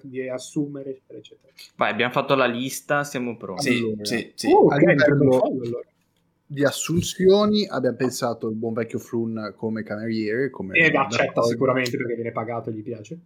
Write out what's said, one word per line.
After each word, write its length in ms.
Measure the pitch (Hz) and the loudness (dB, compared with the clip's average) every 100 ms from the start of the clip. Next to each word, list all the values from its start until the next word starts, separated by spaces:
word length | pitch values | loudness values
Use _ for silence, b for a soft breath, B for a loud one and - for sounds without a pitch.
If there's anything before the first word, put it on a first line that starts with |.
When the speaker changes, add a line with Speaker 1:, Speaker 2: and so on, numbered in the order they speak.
| 139 | -8
Speaker 1:
di 180 | 127 127 | -8 -6
assumere, 600 | 127 - 156 143 143 135 | -8 -6 -4 -4 -8 -12
eccetera, 280 | 131 _ 127 | -12 _ -20
eccetera? 340 | - - _ - B - | -20 -20 _ -20 B -2
Speaker 2:
Vai, 140 | 117 | -2
abbiamo 200 | 107 123 | 0 0
fatto 220 | 143 135 | 0 0
la 120 | 135 123 | 2 2
lista, 580 | 117 131 - - 147 | 0 -6 -8 -2 -2
siamo 320 | 143 131 123 113 | -2 -6 -6 -8
pronti. 260 | 98 92 123 | -10 -6 -2
Speaker 3:
Sì, 80 | 117 | 0
Speaker 4:
Allora, 260 | 113 107 | 0 -4
Speaker 3:
sì, 280 | 101 117 - | -4 -4 -4
sì. 120 | - 262 | -4 4
Speaker 1:
Oh, 160 | 381 | 6
ok, 80 | 165 | 6
Speaker 4:
a 40 | 143 | 6
livello 180 | 147 143 | 4 6
Speaker 1:
c'è 60 | 147 | 4
un 200 | 147 131 | 6 6
fondo, 300 | 127 - 127 | 6 2 -2
allora. 200 | 120 120 - _ _ _ _ _ _ | -6 -8 -10 _ _ _ _ _ _
Speaker 4:
di 180 | 143 | 0
assunzioni 1000 | 139 - - 170 - - 185 202 214 208 202 | 0 0 -2 -2 -2 2 6 6 6 2 0
abbiamo 280 | 131 127 113 | 0 -2 0
pensato 520 | 127 - 120 113 113 | -2 0 -2 -2 -4
il 80 | 110 | -4
buon 160 | 117 | -4
vecchio 260 | 113 110 113 | -4 -4 -6
Flun 560 | - 120 113 110 104 - | -4 -4 -4 -4 -8 -6
come 280 | 113 110 | -6 -4
cameriere, 680 | 107 104 113 110 107 117 135 | -6 -6 -4 -2 0 0 -2
come 240 | - 95 165 | -4 -2 2
Speaker 1:
Ed 200 | 160 143 | 4 4
accetta 280 | 127 117 139 | 0 0 0
Speaker 4:
d'accordo. 220 | - 117 | 0 0
Speaker 1:
sicuramente 460 | 117 127 127 123 123 | 2 2 2 0 -4
perché 180 | 117 117 | -4 -4
viene 160 | 117 | -6
pagato 380 | 120 113 117 117 | -6 -6 -6 -6
e 20 | |
gli 100 | 110 | -10
piace. 340 | 107 110 107 170 | -10 -12 -12 -16